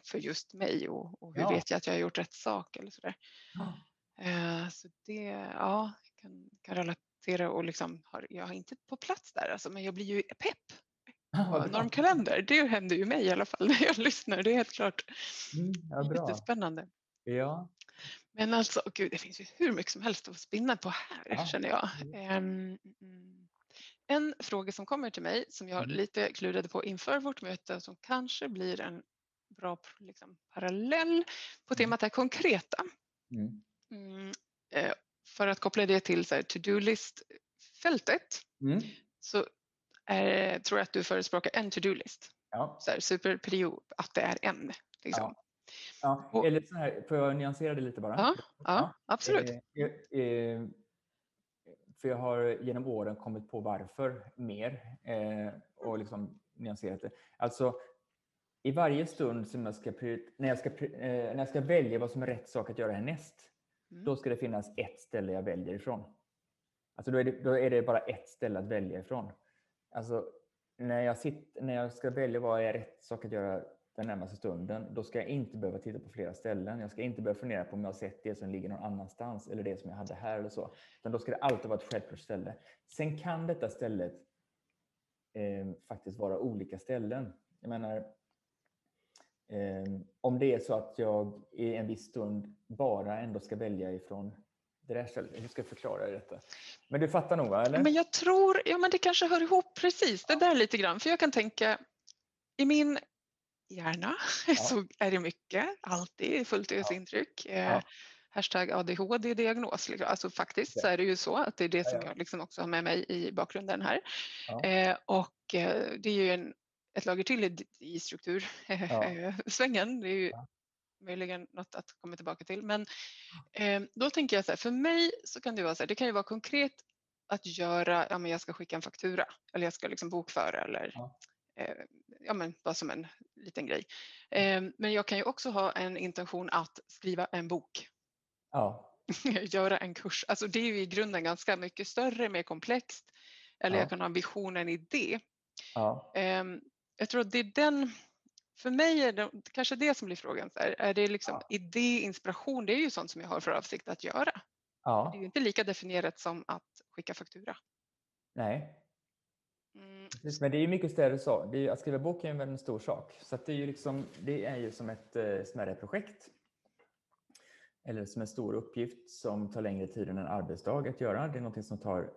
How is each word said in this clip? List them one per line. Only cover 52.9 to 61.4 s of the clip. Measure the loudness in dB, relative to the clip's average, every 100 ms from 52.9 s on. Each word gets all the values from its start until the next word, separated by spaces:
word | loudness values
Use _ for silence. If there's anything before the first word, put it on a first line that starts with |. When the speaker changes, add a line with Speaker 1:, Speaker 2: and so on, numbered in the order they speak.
| -2 -2 -4
Speaker 2:
kommit | -6 -8 -8
på | -6
varför | -4 -4 -6 -4 -4 -4 -12 -10
mer, | -8 -4 -6 -6 -14 -12
eh, | -6 -2 -2 -4 -6 -8 -16 -10
och | -6 -6
liksom | -6 -8 -8 -12 _
nyanserat | -12 -10 -6 -6 -6
det. | -8 -12 _ -2
Alltså, | -2 2 0 0 -10 _ _ _ _ _ _ _
i | 0
varje | 4 4 4 0
stund | 0 0 0 -4
som | -6 -6
jag |
ska | -6 -8
priori-, | -6 -4 -4 -8 -2
när | 0
jag | 0
ska | -4
pri-, | -4 -6
eh, | -4 -2 -2 -2
när |
jag | -2